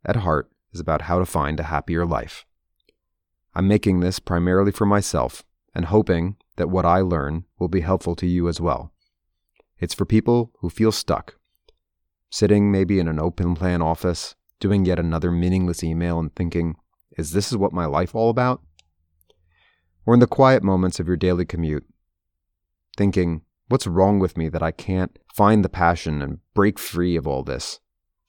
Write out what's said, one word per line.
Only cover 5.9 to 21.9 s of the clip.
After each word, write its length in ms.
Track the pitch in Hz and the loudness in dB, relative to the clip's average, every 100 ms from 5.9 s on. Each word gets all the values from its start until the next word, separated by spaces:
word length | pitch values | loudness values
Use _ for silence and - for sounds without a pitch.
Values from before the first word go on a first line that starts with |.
| 107 - 87 87 101 _ - | 2 2 0 -2 -6 _ -6
that 120 | 87 | -2
what 160 | 92 85 | 0 2
I 140 | 90 | 2
learn 460 | 95 85 71 80 87 - | 2 0 -2 -6 -8 -6
will 120 | 87 | -4
be 100 | 92 | -2
helpful 340 | 80 95 - 85 | 0 -2 -2 -4
to 100 | 90 | 0
you 220 | 90 85 | 0 0
as 100 | 82 | -2
well. 320 | 85 69 82 - _ _ _ _ _ _ _ _ | -2 -4 -6 -18 _ _ _ _ _ _ _ _
It's 160 | 87 | -8
for 100 | - | -4
people 480 | 98 107 113 120 117 _ | 0 2 4 2 0 _
who 100 | 90 | -8
feel 220 | - 110 | 0 0
stuck, 460 | 107 - - - - _ _ _ _ _ _ _ _ _ | 0 -2 -4 -6 -18 _ _ _ _ _ _ _ _ _
sitting 400 | - 101 104 101 | -2 2 4 4
maybe 300 | 98 92 95 | 2 2 2
in 80 | 82 | 0
an 140 | 78 | -2
open 340 | 82 - 87 85 | -2 -2 -2 0
plan 260 | 92 87 | 0 0
office, 540 | 80 82 95 85 - - _ _ | 0 -2 -2 -4 -8 -16 _ _
doing 240 | 101 101 | 0 2
yet 160 | 90 85 | 2 0
another 320 | 85 82 87 | 0 -2 0
meaningless 500 | 85 87 92 90 85 | 0 2 2 0 -2
email 380 | 82 82 85 85 | -4 -2 -2 -2
and 160 | 80 - | -4 -4
thinking, 400 | 87 85 85 82 _ _ _ - | -4 -2 -4 -6 _ _ _ -10
"Is 140 | 78 | -4
this 220 | 87 104 | -4 -2
what 180 | 117 98 | -2 -2
my 140 | 90 82 | -2 -2
life 280 | 71 92 | -2 -2
all 160 | 113 113 | 0 0
about?" 320 | 113 123 127 _ _ _ _ _ _ _ _ _ _ _ _ _ _ - | 0 -2 -4 _ _ _ _ _ _ _ _ _ _ _ _ _ _ 2
Or 80 | |
in 60 | 120 | 4
the 80 | 120 | 4
quiet 340 | - 131 131 | 6 4 4
moments 380 | 98 95 92 - | 2 0 0 -2
of 80 | 85 | -2
your 80 | 90 | 0
daily 300 | 92 90 87 | 0 0 -2
commute, 400 | 87 80 76 - | -4 -4 -4 -8